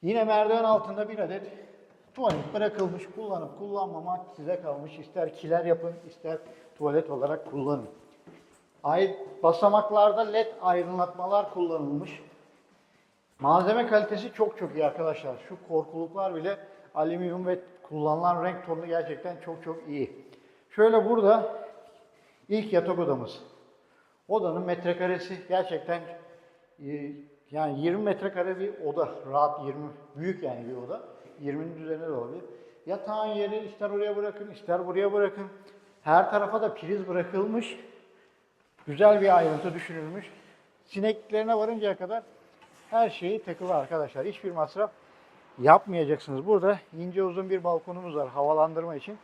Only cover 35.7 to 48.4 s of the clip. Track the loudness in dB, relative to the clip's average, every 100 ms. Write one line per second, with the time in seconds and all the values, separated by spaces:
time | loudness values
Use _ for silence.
35.7 | -20 _ _ 6 6 6 2 0 0 -2
36.7 | -4 -6 -4 -2 -2 -2 -2 0 -2 -4
37.7 | -10 -16 -20 _ _ _ _ _ _ _
38.7 | _ -12 6 8 8 8 6 6 0 -4
39.7 | -6 -8 -10 -8 -10 -14 -20 -20 -20 _
40.7 | _ _ -2 0 0 -2 -2 2 2 2
41.7 | 0 -2 -2 -4 -6 -8 -20 _ _ -20
42.7 | -20 -2 2 2 2 -4 -4 -4 -8 0
43.7 | 0 0 -2 -4 -4 -6 -6 -8 -2 -4
44.7 | 0 -4 -4 -20 -20 -20 -20 -20 0 8
45.7 | 8 8 -2 0 0 -2 -6 2 4 4
46.7 | 0 -4 -10 -6 -2 -2 -2 -4 -2 0
47.7 | -2 -4 -12 -6 -4 -4 0